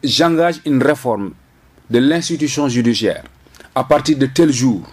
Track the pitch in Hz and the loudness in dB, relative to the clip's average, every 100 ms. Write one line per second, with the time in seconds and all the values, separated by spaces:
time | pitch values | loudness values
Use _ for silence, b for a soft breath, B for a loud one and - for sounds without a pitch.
0 | 285 - 170 165 170 165 151 135 127 147 | -2 2 2 2 0 -2 -2 0 2 0
1 | 127 107 95 - _ _ _ _ _ 120 | -2 -4 -6 -12 _ _ _ _ _ 2
2 | 131 165 165 165 147 131 143 123 117 107 | 2 0 -2 -4 -4 -2 -2 0 0 0
3 | 107 76 - _ _ B B - 127 147 | -2 -4 -10 _ _ B B -6 0 0
4 | 139 147 135 131 165 127 127 101 82 | 2 0 0 2 2 2 0 -2 -6